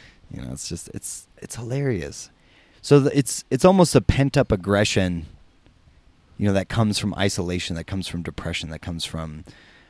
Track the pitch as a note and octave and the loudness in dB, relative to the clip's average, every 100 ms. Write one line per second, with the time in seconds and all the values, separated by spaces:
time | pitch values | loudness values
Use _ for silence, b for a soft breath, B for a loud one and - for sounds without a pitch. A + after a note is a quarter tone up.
0 | b b - - B1+ C2 - E2+ - - | b b -18 -14 -12 -10 -10 -10 -12 -12
1 | - - - _ - - A#2 C3+ C#3 G#2 | -12 -14 -16 _ -16 -12 -6 -4 -2 -2
2 | C#2+ - - _ b b b b - C#3+ | -4 -10 -18 _ b b b b 4 6
3 | C3+ C#3+ C#3 - - C3 F#3 F#3+ F3 B2+ | 6 2 0 -2 -4 4 6 6 6 4
4 | - B2+ C#3 C#3+ B2+ G2+ F2+ G2+ G#2 - | 4 4 4 2 2 0 2 2 2 2
5 | F#2 E2+ D#2+ - - _ _ _ _ _ | 0 -2 -8 -16 -20 _ _ _ _ _
6 | _ _ _ - G2+ G2 F#2+ - G#2+ G2+ | _ _ _ -4 0 0 0 0 0 0
7 | G#2 E2+ G2 - F2 F2+ - E2 E2 F#2+ | -2 -2 -2 -2 -4 -4 -4 -8 -6 -8
8 | F2+ F2 D#2+ - E2+ E2 D2+ D#2 - E2 | -6 -8 -8 -8 -8 -6 -8 -12 -10 -8
9 | - E2 D#2+ D#2 - b b b b | -8 -8 -10 -12 -16 b b b b